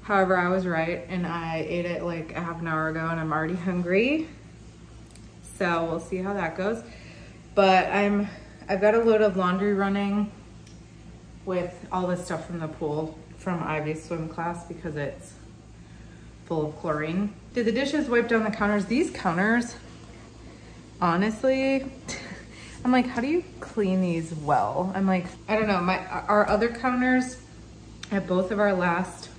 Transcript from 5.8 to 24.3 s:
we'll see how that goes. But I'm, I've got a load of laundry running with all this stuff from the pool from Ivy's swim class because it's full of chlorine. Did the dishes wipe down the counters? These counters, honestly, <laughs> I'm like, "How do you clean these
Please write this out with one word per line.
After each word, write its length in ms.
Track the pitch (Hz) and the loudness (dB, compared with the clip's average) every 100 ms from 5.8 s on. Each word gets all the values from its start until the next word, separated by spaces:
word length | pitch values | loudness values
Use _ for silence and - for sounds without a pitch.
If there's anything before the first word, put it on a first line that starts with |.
we'll 160 | 165 165 | 0 -2
see 180 | - 185 | -4 -4
how 140 | 190 | -2
that 220 | 202 165 160 | -2 -4 -2
goes. 260 | 190 226 - - - - - - - - | -2 -2 -8 -18 -18 -18 -18 -20 -2 6
But 300 | 196 185 - | 8 8 6
I'm, 400 | 202 202 202 202 - - - - | 2 4 2 0 -6 -18 -18 -2
I've 120 | 190 | 4
got 140 | 208 | 6
a 60 | 226 | 6
load 220 | 226 214 | 6 8
of 140 | 214 190 | 6 6
laundry 380 | 180 185 202 | 2 4 2
running 560 | 196 202 196 202 202 208 - - - - - - - - - - - | 2 2 2 2 2 0 -4 -18 -18 -18 -20 -20 -20 -20 -20 -20 -14
with 300 | - 180 180 - - | -4 -2 -2 -8 -6
all 160 | 185 180 | -2 0
this 180 | 175 | -2
stuff 220 | - 165 - | -4 -6 -6
from 140 | 175 | -6
the 80 | 160 | -6
pool 500 | 156 151 151 156 - - - | -4 -2 -2 -4 -8 -18 -10
from 240 | - 175 | -4 -2
Ivy's 420 | 147 156 151 156 | -2 -2 -2 -6
swim 240 | - 170 160 | -6 -6 -6
class 360 | - 170 175 - | -6 -6 -6 -10
because 300 | 165 170 147 | -10 -8 -6
it's 360 | 143 - - - - - - - - - - - - - | -6 -8 -16 -20 -20 -20 -20 -20 -20 -18 -18 -18 -20 -20
full 240 | - 160 151 | -4 -2 -2
of 80 | 151 | -4
chlorine. 560 | 165 151 147 180 208 - - | -4 -2 0 -2 -2 -6 -6
Did 120 | 247 226 | 0 2
the 60 | |
dishes 360 | 226 277 294 - | 2 2 0 2
wipe 200 | 233 233 | 2 4
down 160 | 226 | 2
the 60 | 214 | 2
counters? 340 | 202 208 208 190 | 0 2 2 2
These 240 | 247 320 | 2 0
counters, 640 | - 185 165 208 233 233 - - - - - - - - - - - - - | 0 0 2 4 2 0 -8 -16 -18 -18 -18 -20 -18 -18 -18 -20 -20 -20 -2
honestly, 920 | 180 170 208 220 262 262 269 269 269 - - - - - | 2 4 2 2 2 4 2 2 -2 -12 -12 -10 -10 -14
<laughs> 480 | - - - - | -16 -18 -16 -4
I'm 80 | 247 | 4
like, 140 | 254 247 | 4 4
"How 140 | - | -2
do 60 | 254 | 0
you 160 | 339 - - | 0 -2 -14
clean 420 | - - 196 185 | -8 0 2 2
these 320 | 180 165 165 | 2 0 -4